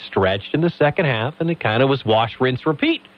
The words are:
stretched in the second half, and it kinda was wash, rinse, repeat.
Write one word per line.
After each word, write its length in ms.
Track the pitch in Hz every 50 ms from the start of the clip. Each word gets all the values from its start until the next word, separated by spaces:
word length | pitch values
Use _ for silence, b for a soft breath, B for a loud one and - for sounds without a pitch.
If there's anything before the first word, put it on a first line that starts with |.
| -
stretched 480 | - - 104 95 92 98 104 - - -
in 60 | 151
the 100 | 165 175
second 340 | - - 147 147 143 - 165
half, 300 | 143 123 110 113 135 160 -
and 120 | 165 165
it 80 | 170 -
kinda 260 | - 110 110 117 135
was 180 | 135 139 131 -
wash, 320 | 110 110 110 117 113 - -
rinse, 240 | 131 127 127 123 -
repeat. 380 | 160 156 - 285 320 330 - - - -